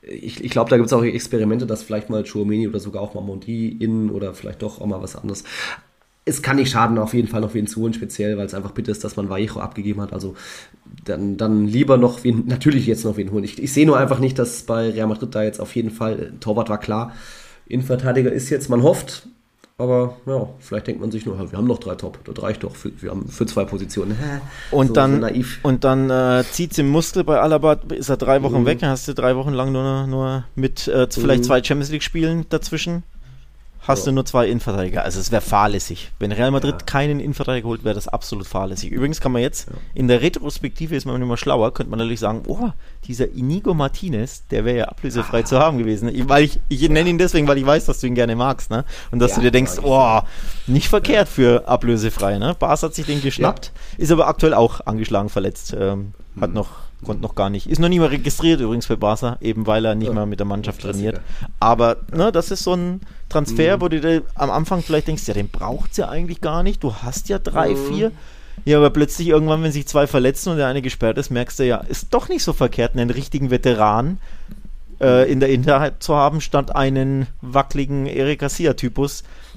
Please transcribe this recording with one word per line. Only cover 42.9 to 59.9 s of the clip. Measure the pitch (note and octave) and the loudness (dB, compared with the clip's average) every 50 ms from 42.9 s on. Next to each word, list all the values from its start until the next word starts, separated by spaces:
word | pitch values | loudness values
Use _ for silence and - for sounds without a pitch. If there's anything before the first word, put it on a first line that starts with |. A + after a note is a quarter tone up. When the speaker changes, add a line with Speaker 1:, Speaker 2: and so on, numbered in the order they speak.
| - - - | -14 -14 -10
Speaker 2:
dieser | - B2 A2+ C3+ - | -10 -2 -2 -2 -2
Inigo | - - B2 C3 D#3 G3 F#3+ - F3+ | -2 -4 -2 -2 -2 0 0 0 0
Martinez, | D#3 C#3 C#3 - - - F#3 C#3+ G#2 A2+ - - - - - | 2 0 0 -2 -4 -4 -4 -2 -2 -4 -4 -8 -14 -8 -4
der | - A2+ G#2+ | -2 0 0
wäre | A#2+ B2 | 0 0
ja | A#2+ A2 - | 2 0 0
ablösefrei | - - - C3+ A#2+ A#2+ G#2+ - - A#2 | -2 -4 -8 -4 -4 -2 -4 0 0 0
Speaker 1:
Ah. | A2+ | 0
Speaker 2:
zu | - C3 C3 | 4 4 4
haben | D3+ D#3+ D3+ | 6 4 4
gewesen.“ | B2 A#2 A2 G#2+ G#2 A2 A#2 | 2 0 0 0 0 -2 -4
Ich, | - A#2 B2 | -2 -2 2
weil | C3+ C#3 C#3+ D3+ | 4 6 6 6
ich, | D3 - - - | 6 4 0 2
ich | - D3 C3 | 0 0 2
nenne | D3 D#3 D3+ D#3 | 4 4 6 6
Speaker 1:
Ja. | E3+ | 4
Speaker 2:
ihn | F3 E3+ | 2 4
deswegen, | E3+ F#3 F3 - E3+ D3 | 4 2 4 4 2 4
weil | C#3+ C#3+ | 4 4
ich | C#3 C3 | 4 4
weiß, | C3+ D3 D#3+ - | 4 4 4 4
dass | - C3+ - | 2 0 2
du | - | 0
ihn | B2 B2 | 0 2
gerne | A#2+ A#2+ A#2 A2+ | 2 2 2 2
magst, | A#2 B2 C3+ B2+ - - - | 0 0 0 0 -2 -2 -2
ne? | A2 A2+ - - - - - - | -2 -2 -2 -4 -8 -8 -8 -4
Und | - A2+ | 2 4
dass | B2 A#2+ | 4 4
Speaker 1:
Ja, | - | 4
Speaker 2:
du | A#2 A#2+ | 4 4
dir | B2 | 6
denkst, | A#2 B2+ C3 - - | 6 4 4 2 -2
Speaker 1:
mag | - - | -2 2
ich. | C#3 | 4
Speaker 2:
„Oh, | C3 C3+ C3 A#2 A2 A2 - - - - - - - - - | 6 6 6 6 6 4 2 0 -4 -2 -2 -2 -2 -2 0
nicht | - B2 C#3+ - - | 2 2 4 6 6
verkehrt | - G#3 G#3 - A#3+ G#3+ G3+ - | 4 4 4 4 4 4 4 2
Speaker 1:
Ja. | - | 4
Speaker 2:
für | - C3 A#2+ A#2+ A#2+ - | 4 6 6 6 4 4
ablösefrei“, | - B2+ - - A#2+ A#2 A2 G#2+ A2+ - - G2+ G2 G2+ | 2 0 2 4 2 2 2 2 0 -2 0 0 0 0
ne? | G2+ G#2 C#3 F3 - | 0 0 -2 0 0
Barca | C#3+ C3+ D3 D3+ - | 2 0 2 0 0
hat | D#3+ D#3+ | -4 -4
sich | - D3+ | -6 -4
den | D3 D3 D3 | -4 -4 -2
geschnappt, | C3+ C#3 C3+ - - F3 - - - - - - - - - | -2 -2 -2 0 0 0 0 -2 -10 -12 -12 -12 -12 -12 -4
Speaker 1:
Ja. | - E3+ | -2 4
Speaker 2:
ist | D3 | 4
aber | E3+ D#3+ D3+ | 6 6 6
aktuell | C#3 D#3 - - D#3 C#3+ | 2 4 4 4 4 6
auch | G#2+ A#2 A#2 - - - | 6 4 4 2 -2 -4
angeschlagen | - A2 A2 A2 - A2 G2 G2+ G#2 | -4 -2 -2 -2 0 0 0 0 0
verletzt, | - G#2 F#2+ G2 - - - - - | -2 -2 -2 -2 -4 -6 -10 -8 -4
ähm, | G#2 G2 G2 G2+ G2+ G2+ G2+ G#2 - - - - - | -2 0 0 0 -2 -6 -8 -12 -14 -18 -16 -6 -4
hat | - G2+ | -4 -2
Speaker 1:
Mhm. | - | -2
Speaker 2:
noch, | G#2+ G#2 - - - - - - - - | -4 -4 -4 -8 -12 -12 -12 -12 -12 -8
konnte | A2 G#2 - - | -6 -4 -4 -4
noch | G#2+ - | -4 -2
gar | - G2 G2 | -2 -2 0
nicht, | G2+ G2 - | 0 -4 -2
ist | - D#3+ D3+ | 0 2 2
noch | E3 E3+ | 4 4
nie | F3+ | 4
mal | F3 E3 C#3+ | 4 4 2
registriert | C#3 C#3 - C#3+ C3+ - D#3+ E3 E3 C3+ | 2 0 0 -2 0 2 4 4 4 4
übrigens | B2+ G#2+ A#2 A#2 A2+ | 2 -2 -2 -2 0
für | - A#2+ | -2 -2
Barca, | G#2 A2 G#2 G#2+ A2 B2+ A#2+ A#2+ - | 0 2 0 0 2 -2 -4 -4 -2
eben | - A2+ A2 A2 A2 | -4 -4 -2 -2 0
weil | G#2+ G#2+ A2 A2+ | 2 2 2 2
er | A2 | 0